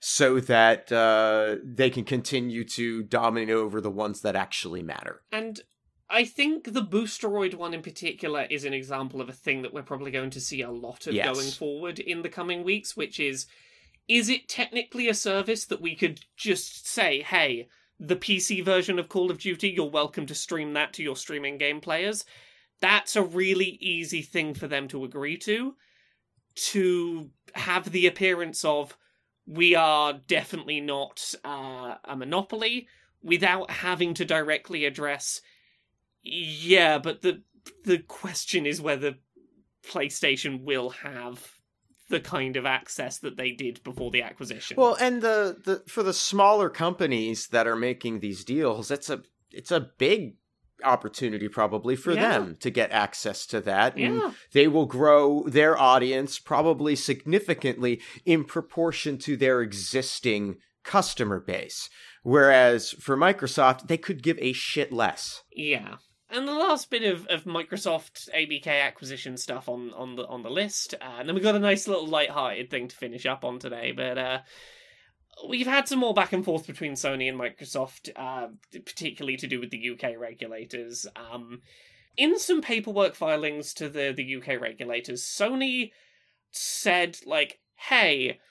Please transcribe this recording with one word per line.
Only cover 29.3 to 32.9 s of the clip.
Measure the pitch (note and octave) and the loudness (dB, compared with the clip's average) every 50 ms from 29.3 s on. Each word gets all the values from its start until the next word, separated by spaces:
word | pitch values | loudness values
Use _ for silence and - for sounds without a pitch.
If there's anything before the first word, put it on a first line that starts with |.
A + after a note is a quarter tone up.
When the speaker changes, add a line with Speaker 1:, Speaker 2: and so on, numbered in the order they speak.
| _ _ _ | _ _ _
Speaker 2:
"We | - D#3 D#3+ F3 F3 E3+ | -10 0 2 6 6 8
are | E3 D#3+ D#3 D3+ D3+ D3+ D3 C#3+ | 8 6 6 6 4 4 2 0
definitely | C#3 C3 - F3 D3+ - - - E3 C#3+ - D3+ D3 | -4 -2 0 0 0 0 -2 -8 -10 -8 -6 -6 -6
not, | C#3+ D3 C#3+ C#3 C#3 C#3+ - - - - - - - | -4 -4 -4 -4 -4 -6 -8 -10 -10 -10 -10 -8 -8
uh, | C#3 C#3+ C#3 C3+ C3+ C3 B2+ B2+ A#2+ - - - | -8 -8 -8 -8 -10 -10 -10 -10 -10 -12 -12 -12
a | - C#3 | -12 -10
monopoly," | C3 B2+ C3+ D#3+ F#3 G3 - - A3 A3 A3+ A#3+ B3 A#3+ - | -8 -6 -2 -2 -2 -2 -2 -4 -2 -2 -2 -2 -2 -6 -12